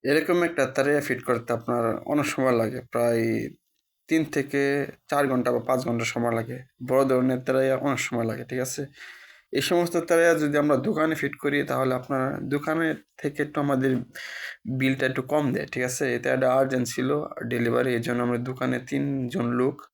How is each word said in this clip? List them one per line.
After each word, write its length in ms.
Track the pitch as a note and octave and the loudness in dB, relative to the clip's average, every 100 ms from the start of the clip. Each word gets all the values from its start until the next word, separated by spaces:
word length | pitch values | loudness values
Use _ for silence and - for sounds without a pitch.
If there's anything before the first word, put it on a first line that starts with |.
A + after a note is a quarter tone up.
এরকম 400 | B2+ D3+ D3+ F3 | 2 0 2 2
একটা 220 | E3+ E3+ C3 | 2 0 0
তেরাইয়া 360 | - C#3 D3 | 2 2 2
ফিট 220 | C#3+ A#2+ | 0 -4
করতে 300 | - A#2 A#2 | 0 -2 0
আপনার 440 | A#2 A#2 A#2+ A#2 - - | -4 -2 0 0 -2 -2
অনেক 200 | D3 C#3 | -2 0
সময় 260 | - C3 | 0 2
লাগে, 300 | A#2 A2 B2 A#2+ | 2 0 -4 -4
প্রায় 580 | A#2+ A#2+ A#2 A2+ A2 - - _ _ _ _ - | 0 2 2 0 -2 -4 -12 _ _ _ _ -2
তিন 180 | D#3+ D3+ | 0 0
থেকে 600 | C#3+ C3+ C#3 C#3 C#3+ - - - | -2 -2 0 0 0 -4 -10 -4
চার 180 | C#3+ C#3 | 0 2
ঘন্টা 240 | B2+ B2 | 2 2
বা 80 | A#2+ | 0
পাঁচ 260 | - B2+ A#2+ | 0 0 0
ঘন্টা 200 | A#2 A2+ | -2 -2
সময় 300 | A#2+ A#2+ A2+ | 0 0 0
লাগে। 240 | A#2 B2+ - _ B2+ | -4 -10 -14 _ 0
বড় 180 | C3 C3+ | 2 4
ধরনের 340 | B2+ B2+ B2+ | 4 2 0
তেরাইয়া 360 | B2+ C3 C3+ C3 | 0 2 2 2
অনেক 240 | C#3+ B2+ | 0 -2
সময় 260 | - A#2+ A2+ | -2 -2 -2
লাগে, 180 | G#2+ | -4
ঠিক 160 | A#2 B2+ | -6 -4
আছে? 260 | B2+ - C#3 - - - - - _ | -4 -6 -8 -12 -20 -20 -20 -20 _
এই 100 | C#3 | -2
সমস্ত 360 | - F3 F3 E3+ | 2 2 2 0
তেরাইয়া 360 | E3 E3 E3+ | 4 6 6
যদি 240 | D#3+ D3+ D3 | 4 2 2
আমরা 200 | D3 C3+ | 4 2
দোকানে 380 | E3+ D#3 D#3+ D#3 | 2 0 0 0
ফিট 160 | C#3 - | -4 -2
করি, 220 | D3 C#3+ | 0 0
তাহলে 320 | C#3+ B2+ C3 B2+ | 0 0 0 0
আপনার 540 | B2+ C3+ C3 - C3 | -2 -2 -2 -4 -2
দোকানে 460 | C#3+ D3+ D#3+ D#3+ D#3 _ - | -2 0 0 0 -2 _ -6
থেকে 260 | D3+ D3 | -6 -2
একটু 160 | D3 D3 | -4 0
আমাদের 380 | C#3+ C3 C3 B2 - - - - - - - | 0 2 2 0 -4 -14 -14 -12 -14 -10 -6
বিলটা 400 | C3 C3 C3+ C3 | 0 0 2 0
একটু 160 | C3 | -2
কম 320 | B2 D3+ C#3+ | -2 0 0
দেয়, 120 | - D3 | -2 -4
ঠিক 180 | C3 | -4
আছে? 320 | B2+ B2+ C3+ A#2+ | -4 -2 -2 -2
এটা 180 | C3 | 0
একটা 200 | C3 B2+ | 2 4
আর্জেন্ট 340 | C3 C3+ C3 A#2+ | 4 2 0 -2
ছিল 380 | - B2+ D3 - - A#2 | -2 0 -2 -2 -8 -4
ডেলিভারি, 460 | A#2+ A#2 A#2+ B2+ | 0 2 2 2
এই 60 | A#2 | 0
জন্য 240 | A#2+ A#2+ | 0 0
আমরা 140 | A#2+ A#2+ | 0 0
দোকানে 420 | B2 B2+ B2+ B2 | -4 -4 -2 -2
তিনজন 720 | B2+ C#3 C#3 C3+ B2 F#3 A#2+ | -2 -2 -2 -2 -2 -2 -2
লোক 300 | A#2+ B2+ C#3 - | 2 0 -2 -18